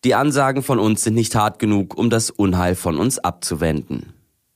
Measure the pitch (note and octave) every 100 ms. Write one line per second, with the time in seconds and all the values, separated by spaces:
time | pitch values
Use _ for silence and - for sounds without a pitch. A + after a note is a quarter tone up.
0 | B2+ A2+ C#3+ C#3 C3+ C3+ C3 B2 G#2+ A2
1 | - A2+ A2 A2 G#2+ - G#2+ G2+ F#2+ -
2 | A#2 A2+ A2+ - G2 F2+ F2+ F2+ F2+ D2+
3 | A2 - F2 - - D#2 E2 D2+ - B1
4 | - - _ _ _